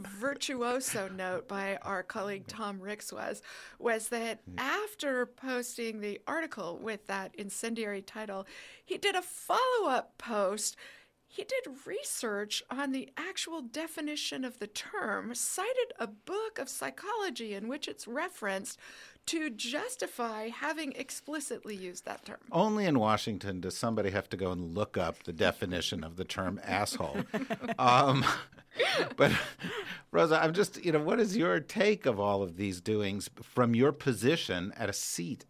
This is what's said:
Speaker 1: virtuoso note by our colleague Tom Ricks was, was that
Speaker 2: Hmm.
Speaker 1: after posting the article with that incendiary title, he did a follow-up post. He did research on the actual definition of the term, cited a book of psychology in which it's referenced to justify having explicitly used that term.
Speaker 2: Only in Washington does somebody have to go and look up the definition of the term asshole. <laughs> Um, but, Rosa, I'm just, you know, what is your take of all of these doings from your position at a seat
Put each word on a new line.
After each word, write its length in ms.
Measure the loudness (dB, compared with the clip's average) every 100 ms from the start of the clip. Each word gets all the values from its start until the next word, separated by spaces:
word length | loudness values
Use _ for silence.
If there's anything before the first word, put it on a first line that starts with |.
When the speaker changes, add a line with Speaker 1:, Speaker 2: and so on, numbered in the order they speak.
Speaker 1:
virtuoso 1040 | -6 -6 -4 -2 -4 -2 -2 0 -2 -2 -4
note 400 | -4 -4 -4 -4
by 300 | -4 -2 -4
our 220 | -4 -4
colleague 420 | -4 -6 -4 -6 -8
Tom 340 | -8 -6 -6
Ricks 320 | -8 -8 -8
was, 280 | -6 -6 -6 -10 -16 -16 -2
was 300 | 0 0 0
that 320 | -4 -4 -6 -10
Speaker 2:
Hmm. 140 | -4
Speaker 1:
after 640 | -2 0 -2 -4 -2 0 -2
posting 760 | -4 -4 -4 -4 -4 -6 -4
the 180 | -6 -6 -4
article 500 | -2 -2 -6 -8 -6
with 300 | -6 -8 -6
that 260 | -6 -6 -8
incendiary 640 | -8 -4 -2 -2 -2 -4
title, 440 | -8 -10 -6 -8 -8 -14 -18 -14
he 140 | -8 0
did 180 | 2 2
a 60 |
follow-up 960 | -2 -8 0 2 4 4 4 2 0 -10
post. 580 | -2 2 2 2 -4 -4 -16 -20 _ _ _
He 160 | -10
did 320 | -4 -4 -4 -10 -8
research 800 | -6 -4 -4 -2 -2 -2 -4 -4
on 220 | -4 -2
the 180 | -2 -4 -8
actual 440 | -6 -6 -6 -6
definition 840 | -8 -6 -6 -6 -6 -4 -4 -4 -6
of 140 | -6
the 80 | -10
term, 640 | -8 -6 -4 -2 -2 -4 -4
cited 560 | -2 -2 0 0 0 -2
a 80 | -8
book 520 | -8 -6 -4 -4 -6
of 100 | -6
psychology 840 | -4 -6 -6 -4 -2 -2 -4 -6
in 140 | -6 -4
which 200 | -6 -6
it's 180 | -10 -6
referenced 720 | -4 -4 -4 -2 -2 -4 -12 -16 -18 -20 -12 -4
to 220 | -2 -2
justify 1000 | -4 -4 -2 -4 -4 -6 -2 -4 -2 -6
having 440 | -4 -2 -2 -4
explicitly 800 | -6 -8 -8 -6 -6 -4 -6 -6 -8
used 300 | -8 -8 -8
that 180 | -10 -10
term. 120 | -14 0
Speaker 2:
Only 340 | 6 6 6 6
in 140 | 6
Washington 600 | 8 6 2 -2 -2 -2
does 160 | -2 0
somebody 360 | 0 2 2
have 180 | 2 0
to 80 | 0
go 140 | 0
and 240 | 0 -2 -2
look 220 | 0 2
up 260 | 0 -2
the 100 | -4
definition 720 | 4 4 4 0 0 0 -2
of 120 | -6 -6
the 80 | -6
term 340 | -2 -2 -2
asshole. 580 | 0 0 0 -2 -2 -2 -2 -4 -4
<laughs> 300 | -6 -4 4
Um, 440 | 8 10 8 6 4 0 -4 -18 -8 0 2 2 2 6
but, 140 | 6 6 0 -6 -6 -6 -8 -10 0
Rosa, 300 | 6 6 8
I'm 120 | 6
just, 300 | 4 2 0
you 80 | 2
know, 80 | 2
what 180 | 4 2
is 160 | 4 4
your 240 | 4 2
take 460 | 0 2 4 4 2
of 140 | 4
all 240 | 4 4
of 120 | 2 0
these 220 | -2 0
doings 480 | 0 2 2 0 -6 -12
from 340 | -2 4 6 8
your 160 | 6
position 840 | 4 0 2 4 4 2 -2 -2 -4
at 120 | -4
a 40 |
seat 520 | -2 -4 -4 -4 -6